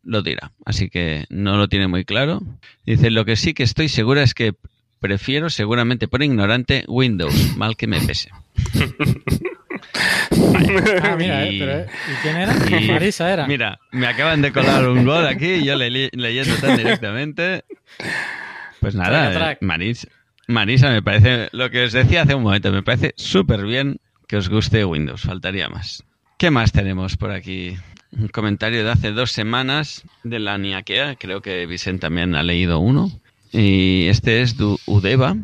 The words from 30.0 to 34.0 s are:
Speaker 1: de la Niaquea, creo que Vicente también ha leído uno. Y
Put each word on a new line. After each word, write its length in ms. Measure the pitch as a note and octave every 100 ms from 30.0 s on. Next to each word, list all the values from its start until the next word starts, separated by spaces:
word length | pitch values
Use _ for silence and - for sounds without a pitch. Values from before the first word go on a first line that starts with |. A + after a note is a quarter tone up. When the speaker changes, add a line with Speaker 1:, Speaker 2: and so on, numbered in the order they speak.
| - _
Speaker 1:
de 160 | A#2 A#2
la 180 | G2+ G2+
Niaquea, 580 | G2 F#2+ G2 G#2 C#3+ B2+
creo 260 | G2 G2
que 240 | G2+ F2+ E2+
Vicente 360 | F2+ - F#2
también 340 | F2 E2+ F2+ D#2
ha 80 |
leído 360 | E2+ F2 F2+ E2
uno. 320 | G2 C3+ F#3 - _ _ _
Y 560 | G#2+ G2+ F#2+ F#2 F#2